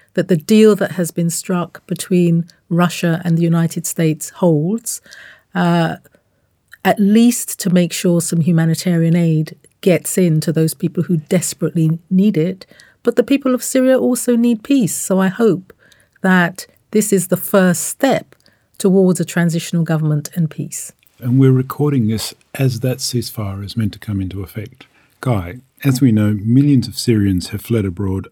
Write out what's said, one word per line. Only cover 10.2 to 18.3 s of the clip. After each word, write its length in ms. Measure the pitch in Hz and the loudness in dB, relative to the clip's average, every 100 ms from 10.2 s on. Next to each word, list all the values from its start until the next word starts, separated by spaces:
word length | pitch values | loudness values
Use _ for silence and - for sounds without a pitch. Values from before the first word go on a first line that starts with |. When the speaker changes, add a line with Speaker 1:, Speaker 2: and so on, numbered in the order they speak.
| 180 156 | 2 2
Speaker 1:
to 120 | 170 | 0
those 220 | 156 160 | 0 -2
people 300 | - 170 - | -2 -6 -4
who 120 | - 170 | -2 -2
desperately 840 | - 185 - - 156 170 160 165 - | 0 -2 -2 -6 -4 0 0 -2 -2
need 260 | 185 208 160 | 2 2 2
it. 300 | 170 185 - _ - _ | -2 -4 -16 _ -20 _
But 140 | - - | -4 0
the 60 | |
people 320 | 220 277 262 | 0 0 0
of 80 | 247 | -2
Syria 360 | - 262 262 262 | -2 0 2 2
also 380 | 247 247 - 233 | 2 -2 0 0
need 280 | 240 226 | 2 0
peace. 300 | - 277 175 | 0 0 0
So 260 | - - 190 | -4 -2 0
I 80 | 190 | 0
hope 440 | 190 226 185 - - _ _ _ _ | 0 0 0 -6 -20 _ _ _ _
that 440 | 190 185 170 180 - _ _ | 2 2 2 -4 -20 _ _
this 220 | 214 214 | -2 0
is 160 | 190 170 | 0 0
the 80 | 180 | -4
first 480 | - 202 185 170 | 0 2 4 0
step 500 | - - 269 - - | -4 -2 0 0 -4